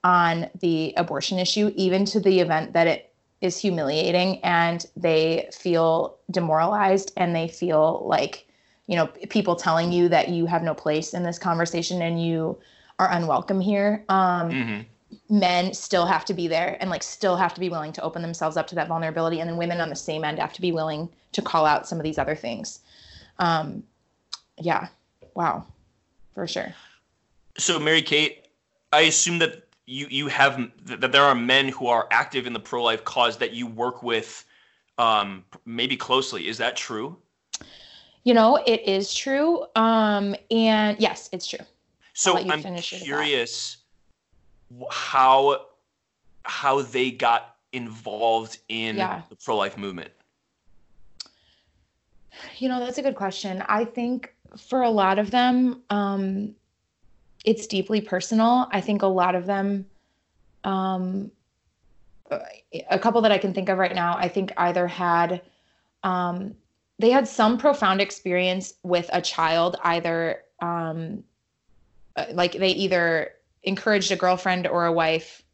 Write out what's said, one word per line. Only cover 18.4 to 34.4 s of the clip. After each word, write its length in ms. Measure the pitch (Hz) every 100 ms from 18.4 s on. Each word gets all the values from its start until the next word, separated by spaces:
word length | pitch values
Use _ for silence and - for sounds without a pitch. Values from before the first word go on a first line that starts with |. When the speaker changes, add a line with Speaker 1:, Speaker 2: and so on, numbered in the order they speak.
| 160 156
Speaker 1:
up 80 | 151
to 80 |
that 120 | 175 156
vulnerability. 520 | 165 160 165 165 165
And 80 | 165
then 100 | 170
women 240 | 170 170
on 80 | 160
the 60 |
same 280 | 139 - 156
end 160 | 156 156
have 140 | 151
to 80 | -
be 100 | 180
willing 380 | 165 160 151 165 _ _
to 80 | -
call 240 | - 165
out 220 | 156 147 -
some 120 | 165
of 40 |
these 140 | 156 151
other 180 | 135
things. 440 | 156 117 117 110 - _ - - - - -
Um, 440 | 175 160 151 - - _ _ _ _ - _ -
yeah. 300 | 165 156 - _ _ _ -
Wow. 320 | - 170 104 - - _ _ _ _ -
For 140 | - 165
sure. 260 | - - - - _ _ _ _ _ _ -
Speaker 2:
So, 220 | - 165
Mary 220 | 151 160
Kate, 460 | 156 151 151 - _ _ _ _ _
I 100 | 151
assume 380 | 160 151 170 170
that 280 | 160 - _ _
you, 220 | - 131 143
you 180 | 135 143
have, 280 | 131 139 127 117 _
th-, 140 | - 110
that 120 | 127
there 120 | 139
are 120 | 143
men 320 | 123 120 135 135
who 180 | 127 123
are 200 | 117 -
active 360 | 113 143 135 123
in 60 |
the 60 | 117
pro-life 440 | - 123 117 110
cause 340 | - 131 117 110
that 140 | 117
you 160 | 117 120
work 360 | 113 123 123
with, 420 | 120 113 - -